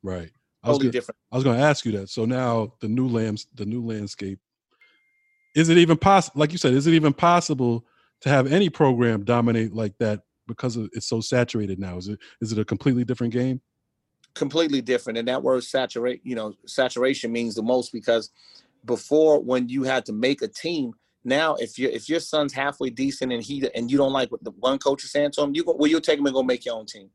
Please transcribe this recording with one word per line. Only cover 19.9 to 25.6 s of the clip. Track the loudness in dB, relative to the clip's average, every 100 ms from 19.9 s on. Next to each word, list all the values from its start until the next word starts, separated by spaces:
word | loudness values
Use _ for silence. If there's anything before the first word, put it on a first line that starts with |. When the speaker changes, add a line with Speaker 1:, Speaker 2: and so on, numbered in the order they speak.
| -2 -4
Speaker 2:
to |
make | -2 0 0
a | -4
team, | -6 -6 -4 -4 -8 _ _
now | -2 0 0 -2
if | -6 -4
your, | -4
if | -4 -4
your | -4
son's | -2 -2 -2
halfway | -2 -4 -2 -6
decent | -2 -4 -2 -4
and | -4
he, | -6 -4 -4 -4
and | -2
you | 2
don't | 2
like | 0 -2
what | -6
the | -12
one | -2 -2 0
coach | 0 -2
is | -2
saying | -2 0
to | 0
him, | -2
you | -2